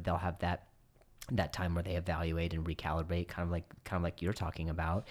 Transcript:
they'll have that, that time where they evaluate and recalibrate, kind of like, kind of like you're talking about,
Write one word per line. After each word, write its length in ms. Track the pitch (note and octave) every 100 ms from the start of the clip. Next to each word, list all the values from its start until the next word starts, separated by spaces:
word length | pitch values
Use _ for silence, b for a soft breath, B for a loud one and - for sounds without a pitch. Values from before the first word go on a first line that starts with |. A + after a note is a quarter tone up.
they'll 140 | F2 E2
have 220 | F2+ E2+
that, 260 | F2 F2 - - - - - - -
that 220 | A#2+ C#2+
time 220 | - F2+
where 100 | E2+
they 100 | F#2
evaluate 580 | F2 F2+ E2 E2 E2 E2+
and 140 | E2 E2
recalibrate, 640 | D#2 D#2 D#2+ E2 F2 F2
kind 180 | - F2
of 60 |
like, 200 | E2+ - -
kind 140 | - F2+
of 20 |
like 180 | F2 -
you're 120 | E2+
talking 360 | G#2+ E2 E2 E2
about, 380 | E2 E2 F2+ B